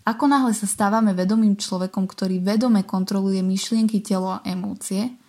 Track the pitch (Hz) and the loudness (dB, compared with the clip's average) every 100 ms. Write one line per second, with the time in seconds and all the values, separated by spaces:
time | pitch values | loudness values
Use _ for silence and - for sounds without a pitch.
0 | - 233 285 277 247 214 202 - 202 220 | -4 0 2 4 2 0 -2 0 0 2
1 | 214 180 185 220 214 202 - 185 185 196 | 2 2 2 4 4 2 -2 -4 -4 -2
2 | 190 - 190 185 185 214 254 208 190 190 | -4 -4 -4 -2 0 2 4 2 2 -2
3 | 185 196 196 190 185 190 - 226 220 208 | -2 0 0 0 0 -2 0 0 2 0
4 | - 185 185 185 - 185 196 196 - 190 | -2 -2 -2 -6 -6 -6 -6 -8 -6 -4
5 | 247 - | -4 -8